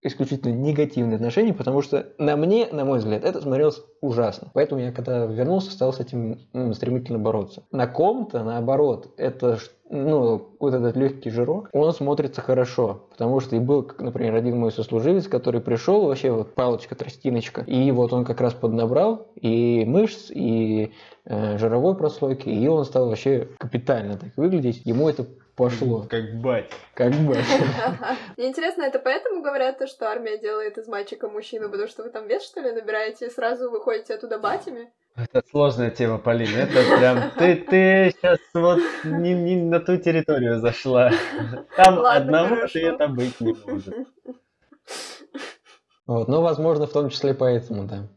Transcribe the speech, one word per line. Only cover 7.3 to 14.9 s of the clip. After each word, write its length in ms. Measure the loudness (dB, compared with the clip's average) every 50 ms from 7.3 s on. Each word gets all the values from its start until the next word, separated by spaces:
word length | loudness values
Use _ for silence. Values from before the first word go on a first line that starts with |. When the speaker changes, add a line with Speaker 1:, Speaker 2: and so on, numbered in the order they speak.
| 0 0 -4 -6 -10 -20 -16 _
Speaker 1:
На 160 | -2 -2 -2
ком-то, 560 | -2 0 0 2 2 2 0 -4 -6 -6 -4 -4
наоборот, 640 | -4 -4 -2 0 0 2 2 2 2 0 -2 -6 -18 -10
это 380 | -4 -4 -4 -4 0 0 0 0
ж-, 160 | 0 -4 -14 _ _ _ _
ну, 640 | -6 -4 0 2 2 2 4 2 2 0 -4 -10 -10 _
вот 160 | -2 0 0
этот 200 | 2 0 0 2
лёгкий 360 | 2 0 0 0 -4 -10 -6
жирок, 380 | -2 -2 0 0 -2 -4 -4 -2 0
он 180 | 2 2 2
смотрится 500 | 2 0 -2 -2 0 0 -2 -4 -4 -8
хорошо, 680 | -2 0 2 2 2 0 0 0 0 0 -2 -6 -12 _
потому 300 | _ -4 -2 0 0 0
что 160 | 0 0 -2
и 40 | 0
был, 220 | 2 2 2 2
как, 180 | 0 -2 -10 -10 -8
например, 320 | -8 -4 -2 -2 0 0
один 240 | 0 0 0 0 0
мой 120 | 0 -2
сослуживец, 560 | -2 -4 -6 -2